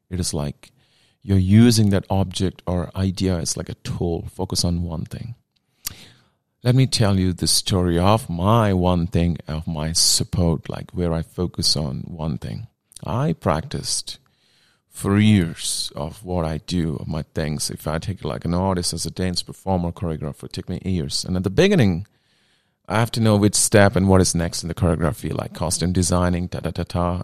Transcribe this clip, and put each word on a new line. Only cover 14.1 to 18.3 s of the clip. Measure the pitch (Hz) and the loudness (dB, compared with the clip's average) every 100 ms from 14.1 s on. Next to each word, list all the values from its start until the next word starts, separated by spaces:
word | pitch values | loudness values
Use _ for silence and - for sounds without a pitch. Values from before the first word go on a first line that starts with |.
| - _ _ _ _ _ _ _ | -14 _ _ _ _ _ _ _
for | - 98 101 | -8 0 4
years | 107 104 82 - - - - 69 | 6 6 2 -4 -6 -6 -6 -8
of | 78 - | -10 -10
what | 90 90 80 | -6 -4 -2
I | 80 | -6
do, | - 87 80 65 | -4 -2 -2 -4
of | 71 | -6
my | 78 - | -8 -6
things. | 82 76 73 - | -6 -4 -4 -6
If | - 78 | -6 -6
I | 80 | -4
take, | - 87 | -6 -8
like, | 78 | -8